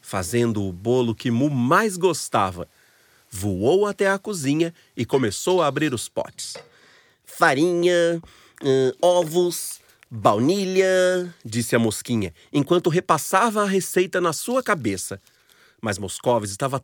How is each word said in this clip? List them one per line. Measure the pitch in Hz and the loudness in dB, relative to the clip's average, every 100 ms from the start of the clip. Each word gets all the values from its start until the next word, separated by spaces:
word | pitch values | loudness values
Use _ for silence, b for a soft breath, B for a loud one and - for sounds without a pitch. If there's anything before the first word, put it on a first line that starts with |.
fazendo | - 101 87 120 120 107 | -8 -6 -2 0 0 0
o | 98 | -4
bolo | 87 104 127 120 | -6 0 2 0
que | 107 127 | -2 -2
Mu | 117 147 | 0 0
mais | 139 120 175 220 180 | 0 2 2 2 0
gostava. | 180 160 - 120 95 90 85 b b b b b b | -2 -2 -2 0 0 -4 -14 b b b b b b
Voou | 95 101 92 110 185 208 | -6 -4 0 2 2 0
até | 196 196 | 0 0
a | 196 | 0
cozinha | 214 196 135 151 165 b b - | -4 -6 -2 0 0 b b -8
e | 117 | 0
começou | 139 117 - - 185 | 2 0 -2 0 2
a | 151 | 2
abrir | 139 151 | 0 -2
os | 123 - | -4 -6
potes. | - - - - - - b b b b b - | -8 -8 -10 -14 -14 -18 b b b b b -20
"Farinha, | - 170 135 175 175 175 175 170 170 170 b b b | 0 2 4 2 2 2 2 2 -2 -8 b b b
hum, | 139 135 131 - | 0 2 2 2
ovos, | 175 180 165 170 180 170 - - b b b | 4 4 2 0 0 -2 -10 -12 b b b
baunilha", | 113 104 104 131 202 190 185 190 185 180 185 180 - | 0 2 4 2 2 0 2 4 4 4 2 -4 -12
disse | 120 117 117 120 | -6 -6 0 2
a | |
mosquinha, | 113 104 - 117 92 b b | 2 -2 -2 -2 -2 b b
enquanto | 147 139 175 170 | -2 2 2 2
repassava | 160 - 160 - 190 233 214 | -2 0 -2 2 2 2 0
a | 202 | 0
receita | 196 175 - 185 185 | 0 0 -2 0 0
na | 175 | -2
sua | 151 - 254 | -2 -4 -4
cabeça. | 247 196 113 95 - 98 b b b b b b | 0 -2 -2 -6 -8 -12 b b b b b b
Mas | 113 101 | -6 -6
Moscovis | 98 - - 120 104 | -6 -4 0 0 -2
estava | 98 139 135 | -6 -6 -6